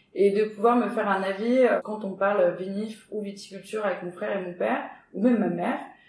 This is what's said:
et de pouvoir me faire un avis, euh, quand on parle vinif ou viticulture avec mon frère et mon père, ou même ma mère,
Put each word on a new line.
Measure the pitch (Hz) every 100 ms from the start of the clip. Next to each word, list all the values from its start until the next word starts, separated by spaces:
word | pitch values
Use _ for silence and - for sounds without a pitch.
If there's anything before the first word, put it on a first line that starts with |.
| _
et | - 202
de | 202 214
pouvoir | - 226 240
me | 202
faire | - 202
un | 190
avis, | 190 196 233 254
euh, | 240 202
quand | - 214 202
on |
parle | 185 196 208 175 170
vinif | 190 196 220 - -
ou | 208
viticulture | 196 196 - 196 - 214 202
avec | 180
mon | 175
frère | - 214 196
et |
mon | 180
père, | 175 208 262 - - _
ou | 185
même | 233 226
ma | 180
mère, | 170 175 269 - -